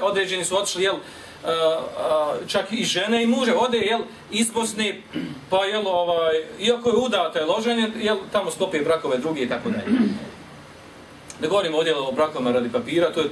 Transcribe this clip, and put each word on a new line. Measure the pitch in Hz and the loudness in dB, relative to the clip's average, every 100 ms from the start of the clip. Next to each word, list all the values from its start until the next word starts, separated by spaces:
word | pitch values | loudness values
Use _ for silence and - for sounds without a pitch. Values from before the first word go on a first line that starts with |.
određeni | 190 196 185 185 | 0 0 0 -2
su | 165 185 | 0 0
otišli, | 202 180 | 0 0
jel, | 190 175 - - - - | 0 0 -6 -16 -18 -8
a, | 170 165 160 160 - - | -2 2 2 2 -2 -4
a, | 156 156 147 127 175 | 0 2 2 -2 -2
čak | 202 185 | -2 -2
i | 220 | -2
žene | 175 180 208 233 | -2 0 2 2
i | 233 | 4
muže | 269 240 | 2 4
ode, | 175 247 233 | 2 2 2
jel, | 196 226 - - - | 0 0 -4 -12 -6
iz | 208 226 | -2 0
Bosne, | 233 220 220 208 - - - - 131 - | 0 -2 -2 -4 -4 -8 -8 -8 -10 -2
pa, | 190 | 0
jel, | 196 214 190 | 2 0 0
ovaj, | 175 175 170 160 160 160 - | 0 2 2 2 2 -2 -2
iako | 214 240 240 | 0 2 4
je | 226 | 2
udata, | 247 202 160 170 | 4 2 0 0
jel, | 156 | 0
oženjen, | 208 226 233 220 226 | 0 2 0 0 0
jel, | 208 196 - | 0 -2 0
tamo | 208 180 | -2 -2
sklopi | - 190 151 | -2 -2 0
brakove | 147 160 139 127 | 2 2 2 0
drugi | 156 151 | 0 -2
i | 123 | -2
tako | 120 - | -2 -2
dalje. | 104 101 220 113 - - - - - - - - - - - - - | -2 2 4 2 0 -10 -16 -18 -20 -20 -20 -20 -20 -20 -20 -18 -6
Ne | 156 | 0
govorim | 202 170 | 2 2
ovdje | 156 165 147 | 2 2 0
o | 131 | 0
brakovima | 123 - 143 123 | 0 0 0 0
radi | 123 120 | 2 2
papira, | 120 117 165 160 | -2 0 2 2
to | 165 | 2
je | 143 | -2